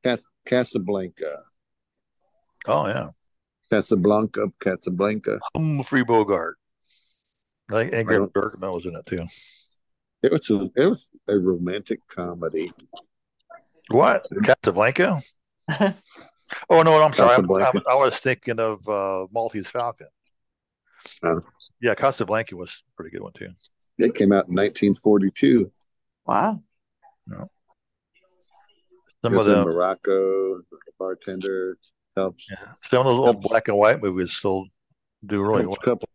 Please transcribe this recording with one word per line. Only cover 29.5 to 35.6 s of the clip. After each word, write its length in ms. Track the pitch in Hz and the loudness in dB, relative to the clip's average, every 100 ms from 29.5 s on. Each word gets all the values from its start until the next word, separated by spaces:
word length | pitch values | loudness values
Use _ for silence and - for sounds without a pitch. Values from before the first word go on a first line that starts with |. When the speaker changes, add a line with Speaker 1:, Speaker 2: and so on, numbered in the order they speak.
Speaker 1:
in 60 | 104 | 4
Speaker 2:
them 80 | 95 | 2
Speaker 1:
Morocco, 880 | 85 90 95 - 95 95 95 95 90 | 0 -2 -2 0 0 2 0 -2 -6
the 200 | - 82 - _ | -12 -20 -20 _
bartender 800 | 95 92 - 95 98 95 92 90 _ _ _ - | -10 -10 -12 -8 -6 -6 -6 -10 _ _ _ -4
helps. 300 | 95 - - | -4 -6 -18
Speaker 2:
Yeah. 220 | 98 98 - - | -18 -18 -20 -2
Some 100 | 127 | 2
of 60 | 131 | 2
those 120 | 123 | 4
old 60 | 127 | 2
Speaker 1:
helps 200 | 104 - | 2 0
Speaker 2:
black 200 | 113 113 | -2 0
and 80 | 101 | 4
white 240 | 104 - | 4 4
movies 300 | 101 90 87 | -2 -2 -6
still 320 | - 101 95 95 _ _ _ _ _ 98 | -4 -4 -4 -6 _ _ _ _ _ -6
do 140 | 101 | -4
really 200 | 101 104 | 0 0